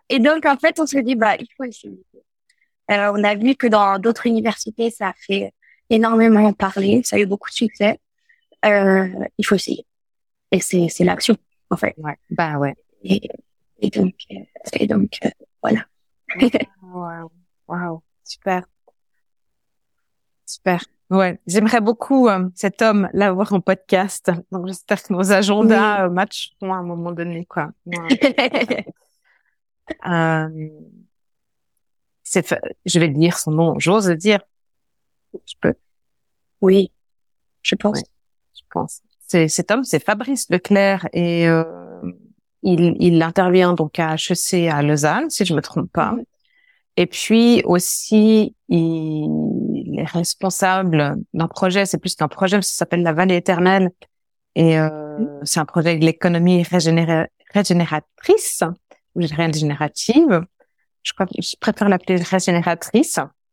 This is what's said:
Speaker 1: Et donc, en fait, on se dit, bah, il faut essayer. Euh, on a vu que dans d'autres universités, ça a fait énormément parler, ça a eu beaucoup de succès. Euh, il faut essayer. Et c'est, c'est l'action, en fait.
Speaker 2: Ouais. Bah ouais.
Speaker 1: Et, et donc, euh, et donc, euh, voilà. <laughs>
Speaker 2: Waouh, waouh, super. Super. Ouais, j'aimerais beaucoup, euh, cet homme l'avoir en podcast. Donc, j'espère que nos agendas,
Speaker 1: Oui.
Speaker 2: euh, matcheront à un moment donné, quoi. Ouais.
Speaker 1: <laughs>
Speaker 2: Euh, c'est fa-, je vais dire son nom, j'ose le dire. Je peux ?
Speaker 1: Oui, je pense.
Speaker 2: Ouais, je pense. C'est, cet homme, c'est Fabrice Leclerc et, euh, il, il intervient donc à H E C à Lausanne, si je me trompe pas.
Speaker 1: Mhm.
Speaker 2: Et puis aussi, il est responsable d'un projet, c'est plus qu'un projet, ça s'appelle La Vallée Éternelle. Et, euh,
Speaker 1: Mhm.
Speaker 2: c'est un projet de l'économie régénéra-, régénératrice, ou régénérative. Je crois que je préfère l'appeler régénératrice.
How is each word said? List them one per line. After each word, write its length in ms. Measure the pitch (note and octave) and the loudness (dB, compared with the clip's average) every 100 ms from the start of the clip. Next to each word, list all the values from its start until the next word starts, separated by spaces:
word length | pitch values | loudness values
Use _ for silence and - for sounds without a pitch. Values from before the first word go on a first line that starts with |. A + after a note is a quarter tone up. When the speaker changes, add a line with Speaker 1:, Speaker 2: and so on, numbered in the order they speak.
| - | -2
Speaker 1:
Et 100 | C4 | 0
donc, 260 | C4 D#4+ D4+ | 2 2 0
en 120 | C4 | 0
fait, 220 | D#4+ D#4+ | 0 -2
on 60 | D4+ | -2
se 120 | C#4 | -2
dit, 180 | A#3 A#3+ | -2 0
bah, 200 | G#3+ - | 0 -2
il 100 | A#3+ - | -6 -12
faut 60 | |
essayer. 400 | B3+ G#3+ G#3 F#3 _ _ _ _ _ _ _ _ - | -14 -14 -20 -20 _ _ _ _ _ _ _ _ -4
Euh, 200 | G3+ G3+ G#3 | 0 0 0
on 80 | |
a 100 | G#3 G#3 | 0 0
vu 200 | A#3+ C4+ | 0 2
que 100 | A#3+ | 2
dans 300 | G#3+ G3 G3 | 4 4 2
d'autres 300 | A3 A3+ A#3+ | -2 -2 0
universités, 640 | A3+ A3 - - G#3+ A#3 | 0 -2 -4 -8 -6 -6
ça 180 | - G3 | -4 -8
a 40 | |
fait 400 | - - G3 G3 - _ _ - | -8 -6 -6 -6 -12 _ _ 0
énormément 600 | A3 A3+ A3+ A3+ G#3+ G#3+ | 2 4 4 6 6 4
parler, 480 | G3+ F#3+ G3 G3 A3+ | 2 -2 0 2 2
ça 120 | - G3+ | 2 0
a 40 | |
eu 60 | G3+ | 0
beaucoup 240 | G3+ - | -2 -6
de 60 | - | -4
succès. 440 | A3+ - G#3 - _ _ _ _ _ _ G#3+ | -4 0 0 0 _ _ _ _ _ _ 2
Euh, 420 | G3+ G3 F#3+ F#3+ F#3+ - - | 4 4 4 2 -6 -10 -6
il 80 | - | 0
faut 100 | G3 | 0
essayer. 300 | - - - _ _ _ _ _ - | 0 -8 -10 _ _ _ _ _ -2
Et 80 | F#3 | -2
c'est, 280 | - F#3 E3+ | 0 0 0
c'est 160 | - F3+ | 2 0
l'action, 320 | F3 - G#3+ _ _ - | 2 0 0 _ _ -8
en 80 | E3+ | -4
fait. 160 | - - | -4 -6
Speaker 2:
Ouais. 200 | D3+ - - | -10 -12 -8
Bah 280 | E3 D#3+ D3 | -4 -2 -2
ouais. 180 | C#3+ - _ _ | -4 -6 _ _
Speaker 1:
Et, 180 | F#3+ G3 - - _ _ _ - | -4 -2 -4 -18 _ _ _ -6
et 100 | G#3 | -4
donc, 260 | G#3 F#3 - - | 0 -2 -4 -16
euh, 40 | G3 - - - | -18 -18 -20 -8
et 120 | - - | -4 0
donc, 300 | G3+ G3+ - | 0 -2 -4
euh, 60 | - - _ _ | -8 -8 _ _
voilà. 240 | - A3 - _ _ _ - | -2 -2 -4 _ _ _ -10
<laughs> 540 | F3+ A#3+ B3 - _ | 0 0 0 -4 _
Speaker 2:
Waouh, 500 | F#3 F3+ F3 E3 E3 E3+ _ _ - | -16 -12 -12 -12 -16 _ _ _ -12
waouh, 340 | F3 F3 E3 _ _ | -8 -8 -10 _ _
super. 400 | - - G3 F3+ - _ _ _ _ _ _ _ _ _ _ _ _ _ _ _ _ _ - | -20 -12 -6 -6 -8 _ _ _ _ _ _ _ _ _ _ _ _ _ _ _ _ _ -18
Super. 380 | - F#3+ F3 - _ - | -8 -2 -2 -4 _ -2
Ouais, 300 | F#3+ F#3 - - | 0 0 -2 -4
j'aimerais 340 | G3 G#3+ A#3 | 0 2 2
beaucoup, 460 | G#3+ A#3 - C4+ B3 | 0 -2 0 2 4
euh, 220 | F#3+ F#3 - | 2 -2 -4
cet 260 | G3 - | -4 0
homme 280 | A3+ G#3 F#3+ | 2 2 0
l'avoir 400 | F#3+ G3+ F#3 G#3 | 0 0 0 0
en 60 | G3 | 0
podcast. 720 | F#3 F#3 - F#3 F#3+ - - E3+ - | 0 -2 0 0 0 -4 -4 -4 -4
Donc, 160 | F#3+ F3+ | -10 -8
j'espère 340 | F#3 - G3+ | -10 -6 -6
que 100 | - | -4
nos 180 | F3+ F#3+ | -2 2
agendas, 720 | G3 G3+ G#3 A3+ G#3 G#3 G#3 | 2 2 4 4 4 4 2
Speaker 1:
Oui. 60 | F3+ | 0
Speaker 2:
euh, 20 | |
matcheront 640 | F3 G#3 - - - F#3+ | 0 -4 -6 -14 -10 -8
à 40 | F#3 | -6
un 60 | |
moment 280 | F3 E3+ E3+ | -6 -8 -8
donné, 340 | E3+ E3+ E3 F3 | -8 -8 -10 -10
quoi. 240 | - D3+ - F3 | -8 -8 -10 -12
Ouais. 1000 | F3 E3 B3+ C#4 - C4 - A3+ B3 F3 | -8 -2 0 0 0 -2 -2 -4 -6 -8
Speaker 1:
<laughs> 60 | - _ _ _ _ _ _ _ _ - - - | -18 _ _ _ _ _ _ _ _ -16 -12 -4
Speaker 2:
Euh, 400 | E3+ D#3+ D#3+ D#3+ D#3 D#3 D3+ D#3+ F3+ _ _ _ _ _ _ _ _ _ _ _ _ | 0 0 0 -4 -10 -14 -16 -20 -20 _ _ _ _ _ _ _ _ _ _ _ _
c'est 240 | - F#3 - | -4 -4 -2
fa-, 140 | E3+ - - F#3 | -4 -8 -12 -2
je 140 | E3+ | 0
vais 100 | E3 | 2
dire 280 | C#3 E3+ E3+ | 2 0 0
son 140 | - | -2
nom, 240 | D#3 E3+ - | 0 0 0
j'ose 280 | D#3 G#3+ F#3+ | 0 0 0
le 80 | D#3+ | 0
dire. 240 | G3 G3+ - _ _ _ _ _ _ _ _ - - | 0 0 -2 _ _ _ _ _ _ _ _ -20 -20
Je 80 | - | -4
peux ? 140 | - - _ _ _ _ _ _ _ - | -4 -4 _ _ _ _ _ _ _ -2
Speaker 1:
Oui, 300 | F#3+ G3 F#3 _ _ _ _ _ _ _ | 2 4 2 _ _ _ _ _ _ _
je 120 | - G#3 | -6 -2
pense. 220 | G#3 G#3 | -2 -4
Speaker 2:
Ouais, 60 | - _ _ _ _ _ | -10 _ _ _ _ _
je 60 | - | -12
pense. 320 | - - - _ _ - | -8 -8 -10 _ _ -2
C'est, 220 | F3 D#3+ | 2 2
cet 220 | - E3 | 0 -2
homme, 120 | A3+ | -2
c'est 200 | B3+ D3+ | 0 -2
Fabrice 440 | - G#3+ B3+ C4+ - | -2 -4 -2 -6 -2
Leclerc 580 | F3+ - G3+ G3 F#3+ - | -2 2 2 2 0 -4
et, 380 | - F3 E3+ E3+ | -2 -2 2 2
euh, 160 | E3 E3 - - - F3+ F3+ _ _ _ _ | 2 0 -8 -18 -14 -12 -12 _ _ _ _
il, 340 | G3 E3+ E3+ - | 0 4 2 4
il 200 | F3+ E3 | 4 4
intervient 520 | E3 E3+ F#3 F3+ F3+ | 2 2 2 4 4
donc 260 | F3 D#3 - | 2 -2 -2
à 160 | D#3+ D#3 | -4 -2
H 160 | - | -4
E 40 | F3 | -4
C 340 | - F#3 E3+ | -2 0 0
à 120 | D3 | 0
Lausanne, 480 | D3 D3+ D3 F#3+ D#4+ | 2 2 2 0 -2
si 140 | - | -2
je 100 | F3+ | -2
me 80 | D3+ | -2
trompe 300 | - - F3+ | -4 -6 -6
pas. 220 | - D3+ | -2 -2
Speaker 1:
Mhm. 100 | - A#3 _ _ _ _ _ _ - | -4 -10 _ _ _ _ _ _ -2
Speaker 2:
Et 100 | F3+ | -2
puis 560 | - - A3+ A#3 A#3+ - | -2 2 4 6 4 4
aussi, 920 | F3 - - - A3 G#3+ A3 G#3 - - | 0 0 -6 2 4 6 4 2 -4 -2
il 1300 | E3+ E3 D#3+ D#3 D3+ D3+ D#3 D3+ - - - - - | 0 0 -2 -4 -4 -2 -2 -2 -2 -4 -6 -6 -6
est 60 | D#3 | -4
responsable 1120 | E3+ E3+ - F#3+ - F#3+ F#3+ F#3 D#3+ C#3+ D3 - | -4 -4 -4 -6 -2 0 0 0 0 0 -4 -8
d'un 140 | - E3 | -6 -6
projet, 360 | - F#3 F#3+ G3 | -2 -2 0 -2
c'est 120 | E3 | -4
plus 180 | F3+ - | -6 -4
qu'un 140 | D3+ | -6
projet, 320 | - F#3+ G3+ | -2 0 0
ça 120 | F#3 | -2
s'appelle 300 | - E3+ E3+ | -4 -2 -2
La 80 | E3+ | 0
Vallée 220 | D#3 F#3 F3 | 0 2 0
Éternelle. 560 | F3 F3 F3+ F#3+ F#3 - _ _ _ _ _ - | 0 2 2 4 2 -4 _ _ _ _ _ 2
Et, 240 | E3 D#3+ | 2 4
euh, 380 | D#3 D3+ D3+ D3+ | 0 -4 -10 -6
Speaker 1:
Mhm. 200 | A3 C#3+ | -6 -6
Speaker 2:
c'est 160 | D3 F3 | -4 -2
un 60 | D3+ | -2
projet 320 | F3 E3 E3 | 0 0 2
de 80 | D#3+ | 2
l'économie 580 | D#3+ F3+ E3+ F3 F3+ | 2 0 2 4 2
régénéra-, 640 | E3+ F3+ D#3+ E3 E3 D#3+ - _ _ | 2 0 2 2 2 0 -2 _ _
régénératrice, 1080 | G3+ G3+ F3 E3 D3+ - _ - G4+ - - E3 F3+ _ _ _ E3+ | -2 0 0 0 -4 -8 _ 2 2 2 -4 -4 -6 _ _ _ -4
ou 40 | |
régénérative. 1200 | E3 D3+ E3 D3+ D3+ C#3+ D3+ - - B3 E4 F3 F3 _ _ _ _ _ | -4 0 -2 0 -2 -2 -6 -4 0 4 4 2 -2 _ _ _ _ _
Je 100 | - | -10
crois 140 | - F#3 | -6 -6
que 60 | - | -6
je 160 | - - | -10 -6
préfère 280 | - G#3+ G3+ | -4 0 2
l'appeler 280 | F#3 - F3+ | 0 2 -2
régénératrice. 1040 | F3 F#3+ F#3 E3+ E3+ E3+ - A3 E4 - D3 _ _ | 0 0 2 0 0 -2 0 0 2 -2 -6 _ _